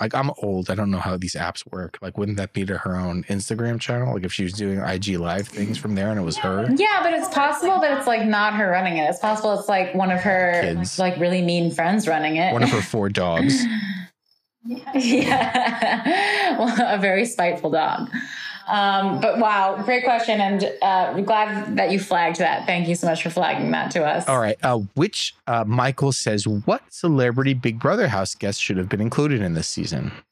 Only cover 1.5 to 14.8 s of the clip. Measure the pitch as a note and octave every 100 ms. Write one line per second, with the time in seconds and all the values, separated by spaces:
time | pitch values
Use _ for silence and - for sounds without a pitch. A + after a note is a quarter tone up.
1.5 | - - F#2 F2 - F#2+ G#2 G#2 G2+ F#2+
2.5 | - G2 F2+ F#2+ F2+ F2+ F2 - G2 -
3.5 | A2 A#2 A#2 - A#2+ B2+ G#2+ F2+ - F#2
4.5 | G2 G2+ G2 F2 F#2 G2 F2 E2+ F#2 G2+
5.5 | G#2 G#2 - G#2+ G2 - - E2+ - F#3+
6.5 | F#3+ B2 C#4 G#4+ F#4+ F4 E4 D#4+ C#4 C#4+
7.5 | D4 F4 F#4 D4+ C4+ B3 A3+ G#3+ G#3 G#3+
8.5 | G#3 G3 F3+ F#3 E3 D3+ F3 G#3+ G#3+ G#3+
9.5 | G3 F#3 F#3+ F#3 F#3 F#3 F3+ G3+ F#3 F3+
10.5 | F3 F3 E3+ F3 - F#3 F3+ F3 F3+ F3
11.5 | F3 E3+ - E3+ G#3+ D#3+ D#3 D#3 D#3+ F3+
12.5 | A#2+ B2 A2+ F2+ A2+ G2 G2+ F2+ E2 C#3
13.5 | B3 A#3 A3 G3 F#3 F3 _ _ _ _
14.5 | _ A#3 B3